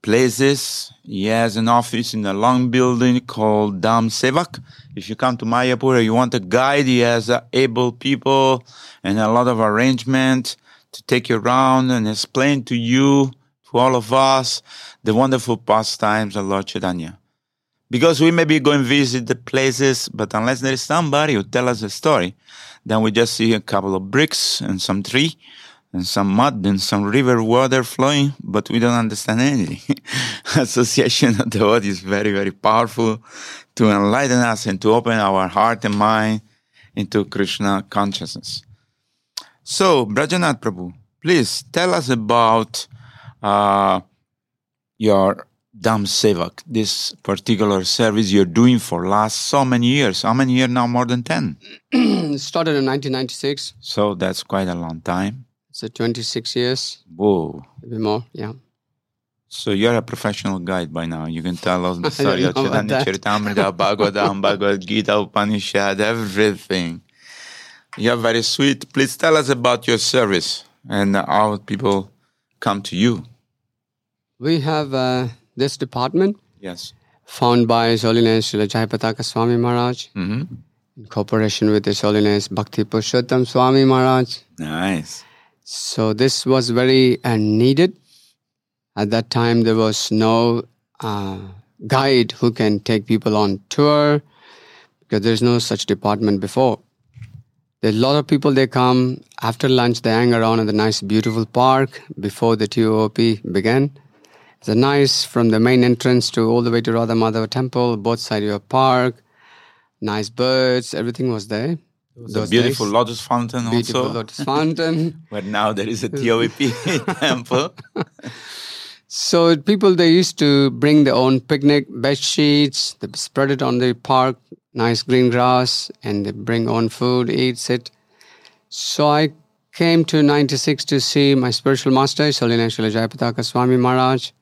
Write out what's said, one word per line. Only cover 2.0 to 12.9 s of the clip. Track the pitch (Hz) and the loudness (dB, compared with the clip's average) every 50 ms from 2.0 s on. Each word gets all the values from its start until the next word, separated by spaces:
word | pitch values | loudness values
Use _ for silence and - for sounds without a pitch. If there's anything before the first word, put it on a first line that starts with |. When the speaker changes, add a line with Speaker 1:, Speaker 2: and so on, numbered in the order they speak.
| 117 - - | -4 -4 -6
Speaker 1:
in | 110 104 | -4 -4
a | 98 98 | -4 -2
long | 98 110 123 127 127 127 123 | 0 2 2 2 2 0 0
building | 117 127 127 127 123 117 123 123 123 123 | 2 2 2 2 2 2 2 2 2 0
called | 123 120 - 110 107 110 107 104 107 104 98 92 | -2 -6 -6 -2 0 2 2 2 0 0 -2 -2
Dham | 85 110 113 117 113 113 | 0 0 2 2 0 0
Sevak. | - - - 131 131 165 - - - - - - - - - - - | -2 0 -2 0 0 0 -2 -2 -10 -18 -18 -20 -20 -20 -20 -18 -16
If | - 95 - | -14 -12 -12
you | 110 | -6
come | - - 127 123 | -2 -2 -2 -2
to | 120 - | -2 -2
Mayapur | 113 117 120 127 127 127 113 131 131 131 | 0 0 2 2 0 0 0 2 2 4
and | 123 113 | 4 4
you | 110 110 | 4 2
want | 120 127 120 - | 2 0 0 0
a | 123 | -4
guide, | 95 90 98 123 131 135 139 143 143 | -4 0 0 2 2 2 2 2 2
he | 127 127 123 | 2 2 4
has, | 120 117 117 117 113 117 | 4 2 2 0 0 0
uh, | 120 120 120 - - | -2 -2 -2 -2 0
able | 127 131 127 113 120 123 123 | 0 0 2 0 -2 -2 -2
people | 120 123 - 135 139 131 - 135 135 135 135 131 131 123 - - - - - - - _ - | -4 -6 -4 -4 -4 -2 0 2 2 4 4 2 2 0 -4 -14 -20 -20 -20 -20 -20 _ -4
and | 95 101 110 | -4 -2 0
a | 110 107 | 0 2
lot | 113 120 123 | 2 2 2
of | 127 120 110 | 2 2 2
arrangement | 113 107 104 107 123 131 131 120 113 127 131 131 131 131 131 131 123 - - _ _ _ _ _ _ _ | 2 2 2 2 2 2 0 0 -2 -2 0 0 2 2 0 0 -2 -6 -12 _ _ _ _ _ _ _
to | - - _ | -20 -20 _
take | - 131 123 123 - | -2 -2 -2 0 0
you | 120 | -4
around | 110 101 120 123 131 135 131 131 131 131 127 | -2 0 0 2 2 4 4 4 2 2 2
and | 127 120 110 | 0 0 -2
explain | 107 107 107 - - _ 127 131 143 143 139 117 | -2 -4 -4 -8 -6 _ 0 2 2 0 0 -2
to | - 123 | -4 -4
you, | 117 117 117 | -4 0 0